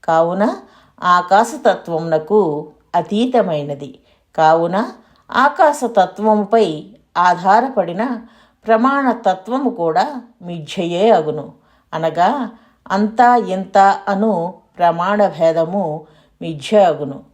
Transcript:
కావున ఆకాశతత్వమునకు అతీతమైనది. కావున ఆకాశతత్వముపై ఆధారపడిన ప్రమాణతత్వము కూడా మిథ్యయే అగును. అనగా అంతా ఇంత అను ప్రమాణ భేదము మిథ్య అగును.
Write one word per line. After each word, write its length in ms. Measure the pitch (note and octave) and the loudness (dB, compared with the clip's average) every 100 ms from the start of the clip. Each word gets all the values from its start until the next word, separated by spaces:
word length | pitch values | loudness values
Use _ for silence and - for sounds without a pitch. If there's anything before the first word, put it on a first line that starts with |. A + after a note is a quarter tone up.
కావున 540 | - E3 E3+ F#3 A3 - - _ _ _ | 0 0 0 0 -2 -2 -14 _ _ _
ఆకాశతత్వమునకు 1700 | F3+ F3 E3+ G3 A3+ D4+ A#3+ F#3 - E3 E3 D#3+ D#3 G#3+ F3+ D3 D#3 _ _ F3 | 2 2 4 2 2 0 0 -2 -4 -6 -2 -2 0 0 2 -2 -8 _ _ -4
అతీతమైనది. 1040 | E3 G#3 B3+ B3 F#3 D#3 C#3+ C#3 C#3 - _ _ _ - | -2 -2 0 0 0 -4 -6 -10 -12 -18 _ _ _ 2
కావున 540 | D#3+ E3 E3+ F#3 B3 - _ _ _ | 4 4 2 -2 -4 -10 _ _ _
ఆకాశతత్వముపై 1500 | - C#4 C#4+ D#4+ D4 A#3+ A3 F3+ - G#3+ G#3+ G3+ A3+ G3 D3+ - - _ - | 0 0 4 2 2 -2 0 0 0 0 0 2 2 0 -2 -12 -20 _ 0
ఆధారపడిన 1040 | F3+ F3 F#3+ G#3+ B3+ A#3 F3 F3 B3 A3+ - _ _ _ - | 2 2 4 2 2 -4 -4 -4 -6 -6 -12 _ _ _ 0
ప్రమాణతత్వము 1000 | A3 B3 C#4 C4 A3+ G3 F#3 - B3+ C4+ | 2 2 0 -2 -2 -2 -4 -6 -4 -4
కూడా 520 | - E3 E3 C#4+ C4+ - _ | -4 -2 -2 -2 -6 -16 _
మిథ్యయే 680 | F3 E3+ D3+ - E3+ F3 A3 | -14 -12 -12 -8 -6 0 2
అగును. 440 | G3 D3+ D3 - - _ _ _ | 2 0 -6 -10 -20 _ _ _
అనగా 580 | D#3+ E3 D#3+ F3+ C#4+ A3+ - _ _ - | -6 -4 0 0 0 -6 -12 _ _ -6
అంతా 440 | G3 G#3+ A3 A#3+ B3 | -2 -2 2 4 4
ఇంత 420 | F#3+ F#3 F#3+ G3+ G3 F#3+ - | 0 -6 -2 4 4 2 -2
అను 460 | G3 A3 F#3 E3+ G3 _ - | -2 0 -2 -4 -10 _ -2
ప్రమాణ 500 | F3 E3+ F3+ G#3 G3 | 0 0 -2 0 0
భేదము 800 | D3+ E3 E3 E3 G3 F3 D3+ - _ _ _ | 2 0 2 -2 -2 -4 -8 -12 _ _ _
మిథ్య 380 | E3 D#3 - G#3+ | -12 -10 0 4
అగును. 440 | F#3+ C#3+ C#3+ B2 - | 4 2 -6 -10 -18